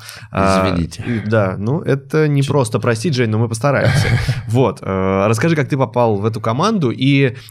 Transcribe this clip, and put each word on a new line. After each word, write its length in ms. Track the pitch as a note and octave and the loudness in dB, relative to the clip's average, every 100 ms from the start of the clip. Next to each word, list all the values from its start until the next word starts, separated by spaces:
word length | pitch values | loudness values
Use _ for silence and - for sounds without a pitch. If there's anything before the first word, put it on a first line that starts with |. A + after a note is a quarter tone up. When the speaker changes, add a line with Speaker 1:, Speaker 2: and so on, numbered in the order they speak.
| - - - | -16 -18 -8
Speaker 1:
А, 360 | G2 G2 F#2+ F#2 | 0 2 2 2
Speaker 2:
Извините. 340 | F2 E2 - | 0 -4 -6
Speaker 1:
и, 140 | B2 A2+ | -6 -4
да, 360 | G#2 A2 F#2+ F#2 | 0 0 0 -2
ну, 220 | G#2+ D3 | -4 -2
это 460 | - C#3 C#3 D#3 D3+ | -2 -4 -2 0 2
не 140 | C#3+ | 2
Speaker 2:
Чё? 100 | C#3 | 2
Speaker 1:
просто 260 | D3 A2+ A#2 | 0 0 0
простить, 340 | A#2+ A2 F3 | 0 0 0
Жень, 160 | B2+ A#2 | 0 0
но 80 | G#2+ | 0
мы 100 | A#2 | 0
постараемся. 580 | A2+ C#3+ A#2+ - - - A#2 - | -2 0 2 2 2 2 0 0
Speaker 2:
<laughs> 200 | - - | -4 0
Speaker 1:
Вот, 320 | A#2+ A2+ - | 2 2 0
э, 440 | F#2+ F#2+ F#2+ G2 G#2 | -4 -2 0 2 2
расскажи, 280 | A2+ E3 D#3 | 2 0 0
как 120 | B2 | 0
ты 80 | C3+ | -2
попал 400 | B2 A#2+ A#2 G2 | 0 2 2 2
в 80 | A2 | -2
эту 140 | A2 | -2
команду, 500 | A2 B2 G3+ G#3+ B2+ | -2 0 0 0 0
и 420 | A2+ C3+ C#3 C3 - - | 0 2 4 2 -2 -14